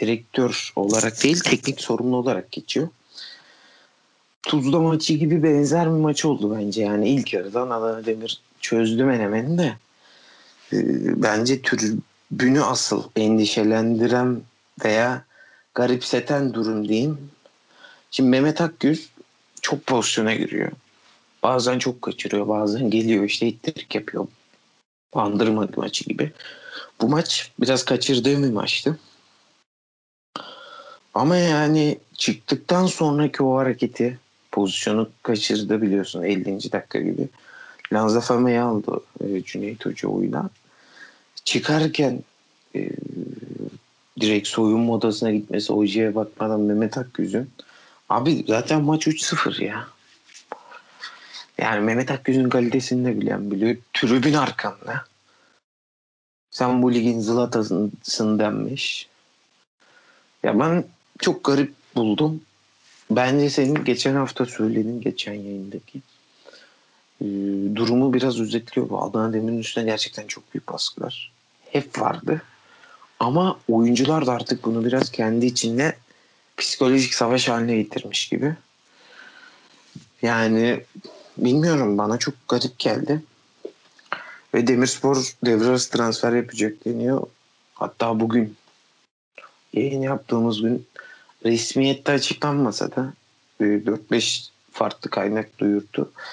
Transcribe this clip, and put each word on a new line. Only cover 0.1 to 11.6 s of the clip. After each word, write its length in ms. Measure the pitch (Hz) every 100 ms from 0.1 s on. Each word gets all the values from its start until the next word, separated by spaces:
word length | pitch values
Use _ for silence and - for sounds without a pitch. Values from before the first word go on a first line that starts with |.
| 117 - - 123 110 - -
olarak 480 | 101 110 113 110
değil, 160 | 135 170
teknik 400 | - - - 135
sorumlu 360 | - 113 123 127
olarak 360 | 127 113 -
geçiyor. 360 | - - 127 165 - _ - - - - - - _ _ _ _ _ _ _
Tuzla 380 | - 151 131 160
maçı 340 | 160 156 -
gibi 280 | 151 156 165
benzer 440 | 156 143 143 165 165
bir 40 | 160
maç 240 | 156 143
oldu 320 | 160 117 104 110
bence. 260 | 104 101
Yani 260 | 104 104 104
ilk 240 | 139 113
yarıdan 380 | 98 95 113 127
Adana 360 | 113 113 113 110
Demir 340 | 110 113 - _ _
çözdü 440 | - 113 113 113
Menemen'i 540 | 135 123 104 110 127 175
de. 180 | 156 110 _ _ _ - - - - _ -
Ee, 500 | - - 62 - -
bence 400 | 107 107 120 135